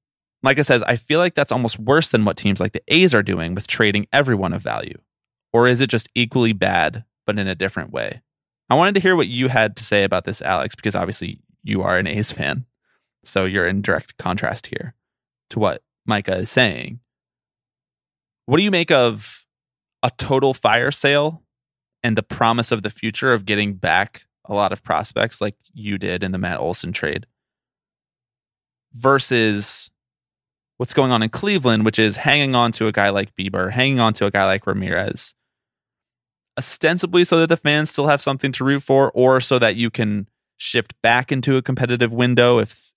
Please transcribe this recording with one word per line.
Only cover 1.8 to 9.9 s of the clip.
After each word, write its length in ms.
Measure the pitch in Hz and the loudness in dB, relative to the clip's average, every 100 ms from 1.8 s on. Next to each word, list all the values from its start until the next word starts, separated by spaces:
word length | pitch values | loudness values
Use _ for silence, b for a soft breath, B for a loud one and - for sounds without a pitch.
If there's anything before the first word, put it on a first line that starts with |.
| 110 147 - | 0 2 2
than 140 | 113 | 0
what 140 | 104 - | 0 0
teams 220 | 101 95 | -2 -2
like 140 | 95 | -4
the 100 | - - | -6 0
A's 280 | 160 185 120 | 4 4 4
are 80 | |
doing 320 | 98 90 82 92 | 2 -2 -4 -6
with 100 | - | -6
trading 400 | - 107 101 - | 0 0 0 0
everyone 400 | 139 135 104 95 | 0 2 0 -2
of 80 | 92 | -4
value. 380 | 73 55 - - _ _ _ _ _ | -6 -8 -8 -14 _ _ _ _ _
Or 160 | 117 123 | 4 4
is 140 | 123 | 4
it 60 | 131 | 2
just 180 | 113 - | -2 -2
equally 400 | 123 117 131 117 | -2 0 2 0
bad, 500 | 101 98 92 78 117 - _ - | 0 0 0 0 -4 -14 _ -6
but 140 | 104 | -4
in 80 | 95 | -4
a 80 | 85 | -4
different 360 | 95 - - | -6 -6 -8
way?" 300 | 64 53 50 _ _ _ _ - | -8 -8 -10 _ _ _ _ 0
I 60 | 135 | 2
wanted 180 | 185 | 4
to 60 | 196 | 2
hear 160 | 190 180 | 2 2
what 120 | 131 | 0
you 200 | 120 131 | 0 0
had 280 | 123 110 - | 2 0 -2
to 60 | |
say 200 | 110 | -2